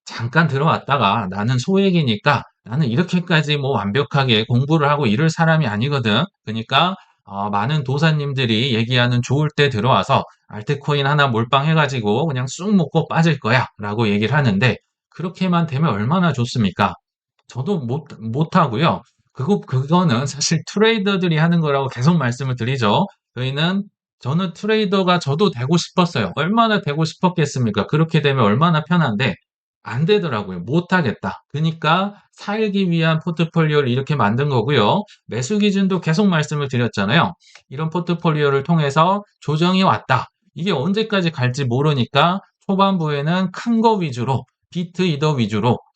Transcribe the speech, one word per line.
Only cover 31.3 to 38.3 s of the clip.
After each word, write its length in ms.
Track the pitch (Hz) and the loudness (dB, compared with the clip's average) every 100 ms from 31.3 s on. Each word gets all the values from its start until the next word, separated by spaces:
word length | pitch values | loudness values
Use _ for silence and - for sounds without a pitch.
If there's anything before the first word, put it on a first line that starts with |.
| - _ | -10 _
그러니까 680 | 143 160 160 156 175 202 202 _ | -4 -4 -2 -2 0 -2 -8 _
살기 580 | - - 214 214 196 190 | -14 -8 -4 -2 0 0
위한 280 | 165 160 160 | 0 2 0
포트폴리오를 640 | 175 170 160 165 156 147 127 | -2 -2 -2 0 2 2 2
이렇게 280 | 123 135 147 | 0 -2 0
만든 340 | 104 120 147 | 2 2 0
거고요. 540 | 131 110 139 104 175 202 - - | 0 2 2 4 2 -2 -12 -10
매수 320 | 110 127 208 | -6 -2 0
기준도 420 | 208 196 190 185 | 2 2 0 0
계속 260 | 165 160 208 | 0 2 2
말씀을 420 | 165 147 147 139 | 2 0 -2 -2
드렸잖아요. 640 | 123 117 - 98 160 143 - _ - _ | -2 -2 -2 0 2 0 -4 _ -20 _
이런 180 | 135 160 | -8 -6
포트폴리오를 720 | 175 175 170 170 | -4 -4 -2 0